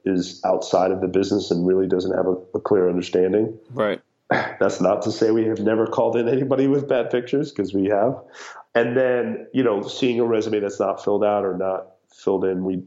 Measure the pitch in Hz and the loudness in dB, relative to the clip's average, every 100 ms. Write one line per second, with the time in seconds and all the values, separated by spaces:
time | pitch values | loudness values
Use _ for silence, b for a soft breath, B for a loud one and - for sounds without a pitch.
0 | 95 92 87 - 92 92 - 92 95 95 | -2 -2 -2 -4 -2 0 0 2 2 0
1 | 92 95 95 101 90 87 90 92 95 92 | 0 0 2 0 0 0 2 2 2 0
2 | 95 92 92 90 - - - 101 90 90 | 0 0 0 -2 -4 -6 0 2 2 0
3 | - 90 92 104 113 - - 123 107 - | 0 2 2 2 0 -6 -12 -4 -2 -4
4 | _ _ - 90 - - 98 - 92 104 | _ _ -4 -4 -4 -2 -2 2 2 2
5 | 113 107 113 113 110 104 104 110 110 - | 0 0 2 2 0 0 0 2 0 0
6 | 117 117 117 131 127 131 139 139 139 131 | 0 0 0 0 0 2 2 2 0 -2
7 | 113 123 123 139 147 - 95 98 95 101 | 0 -4 -2 -2 -2 -4 -4 0 2 2
8 | 117 139 - B B B B 117 117 123 | 0 -2 -12 B B B B 0 2 2
9 | 127 123 113 110 - 127 120 101 101 - | 2 0 -2 -6 -4 0 2 0 -4 -2
10 | 127 117 117 110 110 107 101 - 98 92 | 0 2 2 2 0 -2 -2 -2 -2 -2
11 | - 101 104 104 98 90 95 95 - _ | -2 0 2 2 0 -2 -2 -4 -8 _
12 | _ - - 95 92 92 92 92 | _ -6 -2 0 0 -2 -2 -4